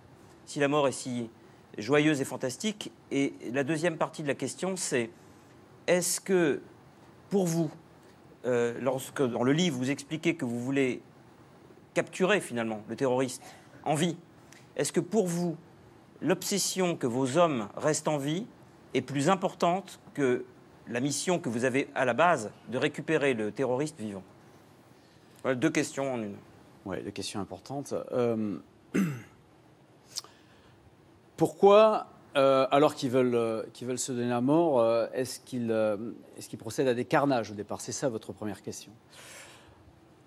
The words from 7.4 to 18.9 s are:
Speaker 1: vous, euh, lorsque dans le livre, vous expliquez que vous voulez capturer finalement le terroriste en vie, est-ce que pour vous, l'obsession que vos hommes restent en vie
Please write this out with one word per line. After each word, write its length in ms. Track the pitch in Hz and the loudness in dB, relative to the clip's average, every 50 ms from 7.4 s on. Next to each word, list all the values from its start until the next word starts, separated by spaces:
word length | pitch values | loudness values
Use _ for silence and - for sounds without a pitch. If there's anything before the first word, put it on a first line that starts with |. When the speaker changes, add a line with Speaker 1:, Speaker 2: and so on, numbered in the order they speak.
| 185 | 2
Speaker 1:
vous, 240 | 170 160 165 165 147 - - - - - - - - - - - - - - - | 2 2 0 0 -2 -4 -12 -20 -20 -20 -20 -20 -20 -20 -20 -20 -20 -16 -6 -2
euh, 300 | 120 123 120 120 120 117 - | 0 2 2 2 0 -2 -2
lorsque 420 | 120 135 135 131 - - - - | -2 -2 -2 -2 -6 -6 -2 0
dans 200 | 127 120 120 117 | 0 0 2 2
le 100 | 120 127 | 2 2
livre, 240 | 143 160 185 175 139 123 | 4 4 2 2 0 0
vous 120 | 127 135 | -2 -2
expliquez 460 | 143 139 - - 160 156 - 170 160 | -2 -4 -6 -8 -8 -2 -2 -2 0
que 80 | - 135 | 0 -4
vous 160 | 120 120 120 | -4 -4 -4
voulez 420 | 120 131 139 139 135 127 113 - - - - - - - - - - - - - - - - - - - - | -4 -2 0 2 2 2 0 -4 -10 -18 -20 -20 -20 -20 -20 -20 -20 -20 -20 -20 -20 -20 -20 -20 -14 -6 -4
capturer 460 | 175 139 - - - 185 180 208 180 | -4 -4 -4 -2 0 2 2 2 2
finalement 420 | - - 120 117 113 113 110 104 104 110 | 0 -4 -4 -4 -4 -4 -4 -8 -8 -10
le 60 | 113 | -4
terroriste 460 | - 139 131 127 127 135 131 - - - - - - - - - - - | 0 0 2 2 2 0 -2 -4 -10 -14 -18 -20 -20 -20 -20 -18 -8 -2
en 100 | 139 156 | 0 0
vie, 220 | 143 165 - 107 - - - - - - - - - - - - | 2 2 0 -2 -4 -12 -20 -20 -20 -20 -20 -20 -20 -20 -12 -6
est-ce 160 | - 143 - | -4 -4 -2
que 80 | - 180 | -2 -2
pour 260 | - - 208 220 185 | -2 0 0 0 0
vous, 300 | 175 170 175 175 170 151 - - - - - - - - - - - - - | 2 0 -2 -2 -2 -4 -6 -12 -20 -20 -20 -20 -20 -20 -20 -20 -20 -14 -6
l'obsession 760 | - 147 185 185 - - 208 185 - - - 190 185 175 160 | 0 0 0 0 0 -4 -2 -2 -2 -2 -2 0 0 0 0
que 100 | - 147 | -2 -2
vos 320 | 123 113 131 135 127 127 175 | -2 0 0 -2 0 4 4
hommes 300 | 175 160 139 117 104 101 - | 4 4 2 -2 -4 -6 -8
restent 320 | - 123 151 151 - - 160 | -4 -2 -2 -2 0 -2 -2
en 100 | 151 143 | -2 -2
vie 280 | 135 147 156 170 - - - - - - - - - - | -2 -2 -4 -4 -6 -10 -16 -20 -20 -20 -20 -20 -14 -4